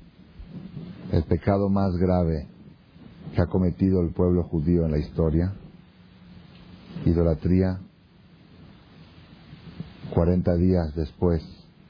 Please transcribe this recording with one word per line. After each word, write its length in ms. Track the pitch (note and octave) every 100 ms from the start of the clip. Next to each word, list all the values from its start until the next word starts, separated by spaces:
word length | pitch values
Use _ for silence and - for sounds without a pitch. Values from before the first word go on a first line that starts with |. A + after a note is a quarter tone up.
| - - - - - - - - - - F#2
el 120 | F#2
pecado 440 | D2+ F2 - G2+ G2
más 280 | G2 G2 F2
grave 500 | F#2 F2+ E2+ D#2 - - - - - - - - -
que 80 | -
ha 40 | F2
cometido 520 | F#2+ F2+ - F#2+ F#2+
el 120 | E2+
pueblo 320 | - F2+ F2+
judío 420 | D#2+ E2+ D2+ E2+ D#2+
en 60 |
la 60 | D2+
historia, 540 | D2+ - E2 D#2+ F#2 G2 - - - - - - - - - - - - - -
idolatría. 760 | - E2 E2+ D#2 E2+ F#2 F#2 F#2 - _ _ - - - - - - - - - - - - - - - - - - - -
Cuarenta 400 | - E2+ F2+ F2
días 400 | F2 F#2 F2+ D#2
después 500 | D#2 D2+ - F2+ E2 - - - -